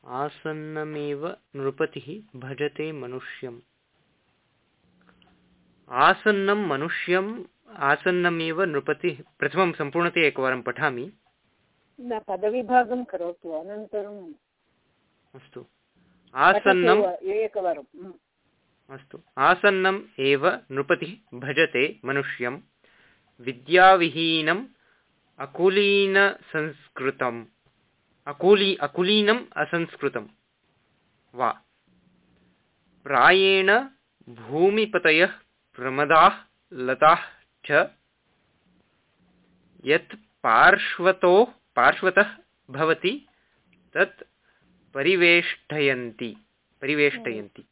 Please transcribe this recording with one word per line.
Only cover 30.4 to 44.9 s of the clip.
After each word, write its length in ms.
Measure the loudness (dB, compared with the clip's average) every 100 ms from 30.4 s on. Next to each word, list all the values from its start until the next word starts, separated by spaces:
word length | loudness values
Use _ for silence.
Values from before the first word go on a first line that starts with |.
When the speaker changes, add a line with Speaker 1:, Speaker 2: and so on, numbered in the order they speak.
| _ _ _ _ _ _ _ _ _
Speaker 1:
वा। 280 | -6 -4 -4 _ _ _ _ _ _ _ _ _ _ _ _ _ _
प्रायेण 680 | -2 4 6 6 4 2 2 2 0 _ _ _ -20
भूमिपतयः 1000 | -20 -8 0 2 2 -2 0 2 4 2 -2 _ _ _
प्रमदाः 720 | -12 -6 -4 4 6 6 4 _ _ _
लताः 500 | -8 -6 4 4 4 -2 -20 _ _ 0
च 200 | 0 0 _ _ _ _ _ _ _ _ _ _ _ _ _ _ _ _ _ _ _
यत् 300 | -2 -2 -2 -20 _ _
पार्श्वतो-, 1080 | 2 6 6 6 -2 0 0 2 4 4 4 -2 _ 2
पार्श्वतः 600 | 2 2 0 2 0 -4 _ _ _
भवति 560 | -4 -2 -2 -4 -6 _ _ _ _ _ _ _
तत् 280 | -4 -4 -4 -20 _ _ _ _ _ _